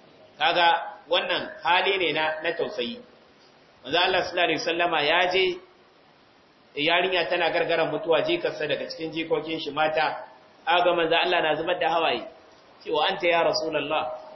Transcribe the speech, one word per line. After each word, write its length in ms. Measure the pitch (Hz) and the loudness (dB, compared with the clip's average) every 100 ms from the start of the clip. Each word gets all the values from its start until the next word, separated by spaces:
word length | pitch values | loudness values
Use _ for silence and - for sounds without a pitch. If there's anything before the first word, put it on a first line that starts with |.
| - - - - | -20 -20 -20 -2
Kaga 280 | 156 170 170 165 - - - | 2 4 4 4 -2 -14 -2
wannan 420 | 175 185 165 120 - | -2 0 -4 -4 -6
hali 340 | 165 180 190 196 | 0 2 2 0
ne 160 | 165 | 0
na, 260 | 151 156 156 | 0 -2 -2
na 100 | 170 165 | -4 -4
tausayi. 440 | 139 - 120 117 - - - _ - _ _ _ | -6 -6 -8 -8 -16 -20 -20 _ -20 _ _ _
Manzo 140 | 127 165 | -4 0
Allah 220 | 185 185 | 2 2
sallallahu 240 | 170 175 170 | 0 0 0
alaihi 120 | 151 | 0
wasallama 360 | 170 170 175 160 | -2 0 0 2
ya 180 | 147 170 180 | 2 2 4
je 180 | 185 185 175 - _ _ _ _ _ _ _ _ _ _ 143 | 2 0 -2 -12 _ _ _ _ _ _ _ _ _ _ -2
yarinya 500 | 151 175 190 180 165 | 2 2 2 0 0
tana 200 | 175 165 | 0 0
gargaran 400 | 170 160 165 147 | 0 0 0 0
mutuwa 300 | 151 170 156 | -2 2 2
jikarsa 460 | 156 170 156 143 151 | 2 -2 -2 -4 -4
daga 200 | 123 127 | -4 -6
cikin 240 | - 160 | -8 -8
jikokin 480 | 160 160 156 160 160 | -8 -2 -4 -2 -8
shi 120 | 147 | -6
mata. 520 | 143 156 160 147 - - - - - 160 | -2 0 0 -2 -4 -12 -20 -20 -8 0
Aga 280 | 180 175 | 4 4
manzo 220 | 170 160 165 | 2 2 2
Allah 260 | 175 175 | 2 2
na 140 | 156 151 | 2 0
zubar 240 | 165 170 | -2 -2
da 100 | 165 | 0
hawaye. 340 | 170 156 120 - - - - - - | 2 0 -2 -6 -16 -20 -20 -20 -16
Cewa 240 | - 151 190 | -4 0 0
anta 180 | 185 175 | 0 2
ya 160 | 165 | 4
Rasulullah, 720 | 156 151 160 151 143 151 - - - | 2 0 -2 -4 -2 -2 -4 -8 -16